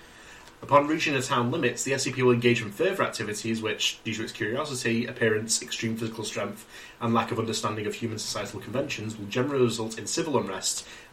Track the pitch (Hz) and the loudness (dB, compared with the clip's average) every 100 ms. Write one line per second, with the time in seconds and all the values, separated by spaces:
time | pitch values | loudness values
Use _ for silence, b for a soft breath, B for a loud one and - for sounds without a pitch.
0 | B B B B B - - 143 147 160 | B B B B B -16 4 6 6 2
1 | 160 135 123 127 120 117 120 - 131 135 | 2 0 2 2 2 2 0 0 -2 -2
2 | 135 123 123 120 123 117 101 117 185 - | -2 4 6 6 6 4 0 0 2 2
3 | 120 - 104 104 113 110 107 104 - - | 0 -2 -4 -4 -2 0 -2 0 -2 -2
4 | 113 110 107 - 107 127 151 123 117 117 | -4 -4 -4 -4 -2 -2 -2 -2 0 0
5 | 120 - 110 107 113 - - - 113 113 | 0 0 2 2 0 -2 -2 -4 -2 -2
6 | 113 113 104 113 101 104 - B B - | -4 -4 -6 -4 -6 -8 -16 B B -4
7 | 117 113 113 123 113 - 110 107 104 - | 2 2 2 0 0 0 -2 -2 -4 -2
8 | 113 104 - 104 101 101 104 120 147 - | -4 -4 -4 -6 -6 -8 -4 -2 -2 -4
9 | 107 104 101 127 143 135 117 113 110 113 | -6 -8 -4 0 2 4 4 2 -4 -6
10 | 101 165 160 120 98 95 - - B B | -4 -2 2 0 0 -2 -2 -4 B B
11 | B | B